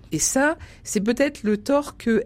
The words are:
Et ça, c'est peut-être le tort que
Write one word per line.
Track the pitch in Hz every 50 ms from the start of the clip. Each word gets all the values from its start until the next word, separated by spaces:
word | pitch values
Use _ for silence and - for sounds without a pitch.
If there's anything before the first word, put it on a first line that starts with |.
| - - -
Et | 214
ça, | - - - 269 277 294 330 330 - - - - -
c'est | - - 214 190
peut-être | 214 240 - 277 294 285 - -
le | 208 214 202
tort | 208 - 277 285 285 285 - -
que | - 233 226 226 -